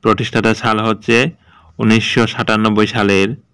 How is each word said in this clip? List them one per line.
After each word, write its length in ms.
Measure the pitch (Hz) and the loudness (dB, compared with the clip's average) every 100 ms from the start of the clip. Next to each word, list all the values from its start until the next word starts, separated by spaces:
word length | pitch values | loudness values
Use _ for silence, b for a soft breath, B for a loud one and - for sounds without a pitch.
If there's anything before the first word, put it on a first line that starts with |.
প্রতিষ্ঠাতা 500 | 113 110 117 117 110 107 | 0 0 0 0 0 0
সাল 140 | 120 107 113 | -2 -2 -2
হচ্ছে 280 | 110 - 117 139 - b b b - | -4 0 0 0 -6 b b b -4
উনিশশো 400 | 117 113 - - 113 | 2 2 0 0 -2
সাতানব্বই 540 | - 110 107 110 107 107 | -2 -2 0 0 0 0
সালের 340 | 117 101 98 98 135 _ | 0 0 2 0 -4 _